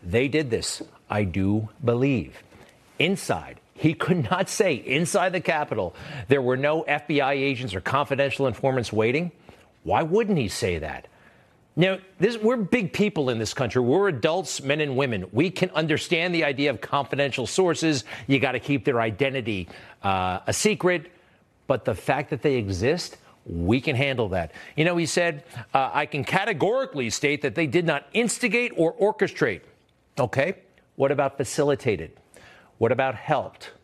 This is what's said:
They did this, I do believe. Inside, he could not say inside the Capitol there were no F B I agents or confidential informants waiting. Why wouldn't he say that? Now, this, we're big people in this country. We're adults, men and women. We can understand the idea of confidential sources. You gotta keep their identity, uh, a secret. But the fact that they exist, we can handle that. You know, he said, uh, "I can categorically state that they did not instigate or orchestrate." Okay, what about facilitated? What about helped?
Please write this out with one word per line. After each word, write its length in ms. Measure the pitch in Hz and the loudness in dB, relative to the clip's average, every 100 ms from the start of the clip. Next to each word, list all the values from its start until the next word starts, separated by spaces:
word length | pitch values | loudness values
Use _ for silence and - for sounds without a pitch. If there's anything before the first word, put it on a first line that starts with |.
They 240 | 90 104 135 | 0 0 2
did 240 | 156 143 | 0 0
this, 320 | 110 - - - - _ | -2 -4 -8 -12 -18 _
I 160 | 107 | -2
do 440 | 101 90 98 104 110 - | 0 0 0 0 -2 -4
believe. 580 | 120 120 135 127 76 - - - - _ _ - | 0 2 2 0 -2 -12 -20 -20 -20 _ _ 0
Inside, 600 | 170 196 - 95 69 - _ | 0 0 -2 -6 -6 -20 _
he 200 | - 147 | -2 -2
could 360 | 160 - 180 117 | 0 0 0 0
not 180 | 180 190 | -2 -2
say 260 | - 202 | 2 2
inside 580 | 127 - 135 170 202 185 | 2 0 0 2 2 2
the 80 | 180 | 0
Capitol 540 | 175 160 147 107 90 - - 147 104 | 0 0 0 -2 -4 -6 -14 -14 2
there 140 | 139 | 2
were 140 | 123 127 | 4 2
no 260 | 143 160 | 2 0
F 260 | 147 147 143 | 0 -2 0
B 120 | 147 | 0
I 120 | 135 | 2
agents 420 | 143 139 127 127 | 0 0 -2 -4
or 60 | 95 | -6
confidential 640 | - 135 147 135 139 - 135 | -2 0 0 0 0 0 -2
informants 460 | 107 139 131 110 | 0 0 0 0
waiting. 400 | 107 110 135 175 - - - _ _ | 2 2 2 -2 -8 -20 -20 _ _
Why 200 | 80 101 | 0 0
wouldn't 360 | 160 196 220 185 | 2 0 2 2
he 100 | 107 | 0
say 300 | - 104 85 | -2 -2 -2
that? 300 | 76 67 - _ - _ _ _ _ | -6 -10 -16 _ -20 _ _ _ _
Now, 240 | - 180 190 - - | 0 0 0 -8 -2
this, 180 | 190 233 | 0 2
we're 220 | 214 254 | 0 0
big 340 | 190 247 180 | 0 0 -2
people 380 | - 208 - 131 | 0 0 0 -2
in 80 | 113 | -2
this 160 | 110 | -4
country. 260 | - 123 127 | -2 -2 2
We're 280 | 123 156 202 | 2 2 2
adults, 540 | 139 - 170 165 - | 0 0 0 -4 -8
men 180 | 135 151 | -2 0
and 160 | 151 127 | 0 0
women. 300 | 139 107 90 | 0 -2 -2
We 180 | 110 175 | 0 0
can 200 | - 185 | 2 -2
understand 640 | 151 160 147 - 170 175 | 0 0 0 0 0 0
the 100 | 170 | 0
idea 260 | 151 135 143 | 0 0 0
of 100 | 117 | -2
confidential 680 | - 143 135 139 139 - 117 | -2 -4 -2 -2 -2 -2 -2
sources. 580 | - 185 160 160 143 - - - | 2 2 4 2 0 -4 -14 0
You 100 | 135 | 2
gotta 220 | 131 127 | 2 -2
keep 240 | - 143 | -2 0
their 160 | 107 120 | 2 2
identity, 680 | 113 101 139 135 113 101 85 - - - | 0 0 -2 0 -4 -4 -6 -12 -20 -6
uh, 380 | 98 95 92 92 - | -2 0 0 -2 -2
a 60 | |
secret. 580 | 120 214 202 185 180 151 _ _ _ _ _ - | 0 0 2 0 0 -4 _ _ _ _ _ -2
But 180 | 127 | -2
the 100 | - | 0
fact 360 | 107 - 135 147 | -4 -2 -2 -2
that 120 | 135 | -2
they 140 | 151 127 | 0 0
exist, 600 | 101 92 113 170 - - - _ - | 0 0 0 0 -4 -14 -20 _ -10
we 340 | 85 85 127 | -2 2 2
can 160 | 131 123 | 2 0
handle 320 | 139 127 107 | 0 0 -2
that. 240 | 90 82 - - - | -2 -4 -10 -12 0
You 80 | |
know, 120 | 160 175 | 2 2
he 100 | 165 | 0
said, 360 | - 170 151 - - 110 | 0 0 -2 -12 -16 -2
uh, 160 | 139 131 | 0 0
"I 140 | 107 151 | -2 -2
can 180 | 151 | -4
categorically 880 | 131 190 214 175 165 254 262 147 120 | 0 0 0 0 2 0 -2 -4 -4
state 320 | - 143 143 | 0 0 0
that 140 | 143 110 | -2 -2
they 100 | 160 | 0
did 200 | 165 170 | 2 2
not 200 | 143 - | -2 -2
instigate 600 | 202 233 - 247 226 240 - | -2 0 0 0 0 -2 0
or 160 | 165 | 0
orchestrate." 720 | - 202 208 190 - 135 90 - _ _ _ _ - | 2 0 2 -2 0 -2 -2 -10 _ _ _ _ -2
Okay, 340 | 127 - 147 196 _ _ _ | 0 2 0 -2 _ _ _
what 160 | - 135 | 0 2
about 260 | 139 139 - | 4 0 -2
facilitated? 760 | 131 - 147 139 - 95 80 - _ - - - - _ | -4 0 2 2 0 -2 -4 -16 _ -20 -20 -20 -20 _
What 120 | 113 | 2
about 240 | 123 131 | 2 0
helped? 560 | 113 - 143 92 - - - | -2 -2 0 0 -10 -20 -20